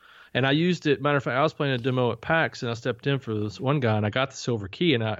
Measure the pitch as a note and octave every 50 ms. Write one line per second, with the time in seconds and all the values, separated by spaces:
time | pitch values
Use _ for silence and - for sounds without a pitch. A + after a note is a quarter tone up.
0 | _ - - - - - _ B2+ B2 C3+ C#3 D3+ E3 F3 F3+ E3 - D#3 C#3 -
1 | C3+ D3 C#3+ C#3+ - D#3 A#2+ B2+ D3 D#3+ - - D3+ C#3 C3 B2 A#2 C3 B2+ B2+
2 | B2+ A#2+ G#2+ - - - E3 E3 D#3 A#2+ - - - A#2+ A#2 A#2 - C3 A#2 -
3 | - C#3+ C#3 C3+ - - A2 G#2 G#2 G#2+ - - - B2+ C#3+ D#3 B2 A2+ G#2+ G#2+
4 | G#2+ G#2 G2+ B2+ C3 C3+ - - - - A#2+ A2 G2+ F#2+ - - F3+ E3+ C#3+ A#2
5 | A2 A2 G#2+ -